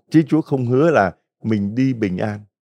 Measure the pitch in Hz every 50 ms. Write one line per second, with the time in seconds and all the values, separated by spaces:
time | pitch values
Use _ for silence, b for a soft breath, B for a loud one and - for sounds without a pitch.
0 | _ - - 160 160 131 156 156 160 - 147 135 123 117 127 131 151 175 151 117
1 | 98 90 - _ _ _ _ _ - 110 110 104 101 98 107 123 131 135 131 113
2 | 107 95 90 92 107 107 104 104 104 _ _ _ _ _ _